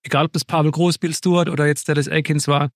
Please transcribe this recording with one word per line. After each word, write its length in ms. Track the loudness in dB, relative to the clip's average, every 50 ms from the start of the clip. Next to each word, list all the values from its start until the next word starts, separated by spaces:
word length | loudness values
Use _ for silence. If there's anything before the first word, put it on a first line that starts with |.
| _
Egal, 220 | 0 0 0 0
ob 80 | 0 -2
das 120 | -6 -4
Pavel 260 | -2 0 2 2 2
Groß, 280 | 2 2 0 0 0 -2
Bill 160 | -4 -6 -6
Stewart 340 | -2 0 2 2 2 2 0
oder 160 | 0 0 2
jetzt 240 | 0 0 0 -2 -2
Dallas 180 | 0 0 0
Eakins 400 | 0 -2 -2 0 0 -2 0 0
war. 220 | 0 0 0 0 -2 _